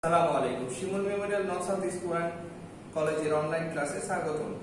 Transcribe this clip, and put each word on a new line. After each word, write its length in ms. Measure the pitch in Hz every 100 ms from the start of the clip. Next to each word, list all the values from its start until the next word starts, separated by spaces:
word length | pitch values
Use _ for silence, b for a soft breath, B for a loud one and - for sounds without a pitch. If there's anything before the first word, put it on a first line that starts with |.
| 165
আসসালামু 260 | 170 135 -
আলাইকুম। 300 | 127 123 127 -
শিমুল 260 | 190 196 196
মেমোরিয়াল 340 | 202 202 202 190
নর্থ 140 | 180 180
সাউথ 140 | 190 180 175
স্কুল 160 | 180 170
অ্যান্ড 160 | 170 170 - - - - -
কলেজের 380 | 160 156 156 151 151
অনলাইন 240 | 156 165 165
ক্লাসে 280 | 151 143 - -
স্বাগতম। 420 | - - 226 208 -